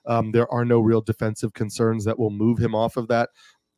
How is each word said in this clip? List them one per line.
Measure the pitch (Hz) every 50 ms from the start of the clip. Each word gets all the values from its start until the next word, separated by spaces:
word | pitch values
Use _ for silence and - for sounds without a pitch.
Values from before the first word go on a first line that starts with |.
| _
Um, | - 120 117 113 110 107
there | 117 117 -
are | - 120 120
no | 120 120 117
real | 110 110 113 110 107
defensive | - 107 - 113 110 107 - - 110 -
concerns | - 113 104 - - 117 113 113 113 101
that | 107 113 120
will | 117 107
move | 101 101 107 113 120 113
him | 120 113 110
off | 107 113 117 -
of | 131 117 113
that. | 120 117 120 - - _ - - _ _ _ _ _